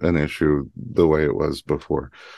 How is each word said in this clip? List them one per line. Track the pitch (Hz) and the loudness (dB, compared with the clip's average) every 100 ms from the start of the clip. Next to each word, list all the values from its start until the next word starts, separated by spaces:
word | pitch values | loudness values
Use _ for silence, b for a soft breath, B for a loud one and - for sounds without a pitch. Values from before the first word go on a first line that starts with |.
an | 85 80 | 0 0
issue | 73 - 76 73 67 | 0 0 0 0 -2
the | - - - 82 | -12 -6 2 4
way | 78 | 4
it | 76 - | 2 0
was | 76 71 | -4 -4
before. | - 73 - 73 - B B | -4 -4 -2 -6 -6 B B